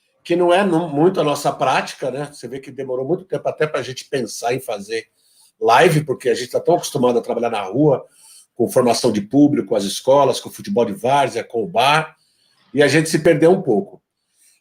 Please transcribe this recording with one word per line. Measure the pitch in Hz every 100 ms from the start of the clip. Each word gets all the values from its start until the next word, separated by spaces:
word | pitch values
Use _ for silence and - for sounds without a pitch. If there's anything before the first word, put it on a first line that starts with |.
| _ _
que | - 170
não | 175
é | 175
nu-, | 202 165 160
muito | 143 170 185
a |
nossa | 147 143 151
prática, | - 135 156 196 - 139
né? | 127 143
Você | - 120
vê | 135
que | 135
demorou | 131 131 127 135
muito | 180 -
tempo | 143 139
até | - 151
pra | 151
gente | 123 127 -
pensar | 139 110 - 117
em | 131
fazer | - 104 101 113 - _ _ _ _ -
live, | 110 117 175 151 143
porque | 117 123
a | 113
gente | 123
tá | 127
tão | - 170
acostumado | - 135 123 120
a |
trabalhar | 113 117 117
na | 113
rua, | 95 110 151 127 - _ _ - _
com | - 110
formação | 127 120 113 123
de | 104
público, | 101 139 147 120 110
com | 110
as |
escolas, | 98 - - 139 135 117
com | -
o |
futebol | - 107 104
de | 113
várzea, | 98 117 139 131 -
com | - 117
o | 95
bar, | 87 131 151 156 _ _ _ _ _ _
e | 135
a | 143
gente | 147 156
se | 160
perdeu | 175 156 160
um | 190
pouco. | - 104 - - _ _ _ _ _ _